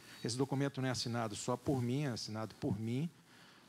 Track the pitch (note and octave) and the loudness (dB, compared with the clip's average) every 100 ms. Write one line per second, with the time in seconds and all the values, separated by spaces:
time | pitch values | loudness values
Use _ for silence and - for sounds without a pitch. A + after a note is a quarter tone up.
0 | - - A#2+ B2 C#3 C3+ C#3 - C3 B2 | -10 -6 -2 0 2 2 0 0 0 0
1 | A#2+ A#2 A2+ G2+ - B2 - C3 A#2+ C3+ | 0 0 0 -2 0 0 2 2 2 2
2 | D3 G#2+ - A2 A2 - D3 G#2+ A2+ B2 | 2 -2 -4 -4 -6 -2 -2 0 0 0
3 | E3 - - - - - | 0 -4 -20 -20 -20 -20